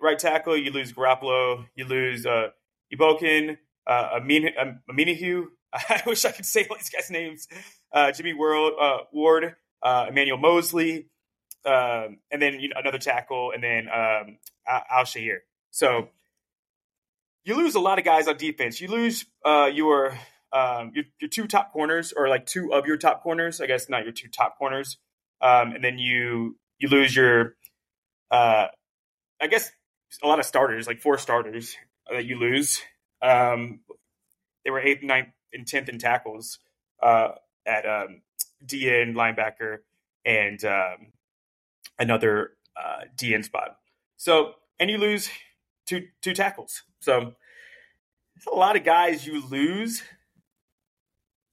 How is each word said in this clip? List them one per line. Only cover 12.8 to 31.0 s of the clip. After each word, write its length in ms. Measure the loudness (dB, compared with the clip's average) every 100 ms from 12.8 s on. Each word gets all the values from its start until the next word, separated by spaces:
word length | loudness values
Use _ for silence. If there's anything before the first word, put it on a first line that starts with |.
| -6 -4
tackle, 540 | -2 -4 -4 -6 -6
and 120 | -4
then, 240 | -2 -2 -2
um, 480 | -2 0 -2 -4 -18 -20 _ -4
Al-, 160 | -4 0
Al-Shaair. 480 | 0 0 -4 -6 -8 _ _ _
So 380 | 0 0 0 -4 _ _ _ _ _ _ _ _ _ _ _ _ _
you 120 | -4 0
lose 200 | 2 2
a 40 |
lot 200 | 2 2
of 60 | 4
guys 220 | 4 4
on 100 | -2
defense. 420 | -4 -4 -6 -6
You 80 | -6
lose, 380 | -2 -2 -2 -10 _ 4
uh, 240 | 6 4
your, 460 | 4 4 4 2 -4 -18 _ -4
um, 380 | 0 0 -2 -8
your, 100 | -8 -10 -10
your 100 | -10
two 180 | -8 0
top 260 | 0 0
corners, 400 | -4 -2 -2 -4 -2
or, 140 | 0
like, 160 | 0 -2
two 260 | -8 0
of 120 | 0 0
your 120 | 0
top 240 | 2 0
corners. 380 | -2 -4 -4 -4
I 60 | -4
guess 240 | -4 -2
not 140 | -6
your 100 | -6
two 160 | -12 -10
top 280 | -2 -2 -2
corners. 400 | -6 -4 -8 -14 _ _ _ 0
Um, 320 | 4 6 4
and 100 | -2
then 160 | -4 -2
you, 580 | -2 -2 -2 -2 -4 -8 _ -4
you 80 | 2
lose 280 | 4 4 6
your, 400 | 6 6 4 -4 _ _ _ _ _ _ 0
uh, 360 | 4 6 4 2 -4 _ _ _ _ _ -6
I 80 | 0
guess 220 | 0 -2 _ _ _ _ -4
a 40 | 0
lot 120 | 2
of 60 | 2
starters, 420 | 2 2 0 -6
like, 120 |
four 180 | -4